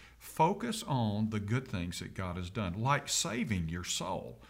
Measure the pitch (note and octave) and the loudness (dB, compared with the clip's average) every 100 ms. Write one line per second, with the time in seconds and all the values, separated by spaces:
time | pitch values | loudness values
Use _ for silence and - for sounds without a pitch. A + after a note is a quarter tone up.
0 | - - - - D#3+ - - A3 - C3 | -20 -18 -4 4 4 4 -2 -2 0 2
1 | A2 G#2 A2 G#2+ G2+ B2+ - F#2 F2 - | 2 2 2 0 2 0 0 -2 -2 -4
2 | F2 - F#2 F2 F2+ A#2 F#2+ G2 B2+ C#3+ | -6 -4 -4 -4 -4 -2 -2 0 2 2
3 | - - E3+ A#2+ - F#2 D#2+ F2 F2 - | 2 0 0 0 0 2 0 -2 -2 -2
4 | F#2 F2 B1 A#1+ | -2 -4 -6 -12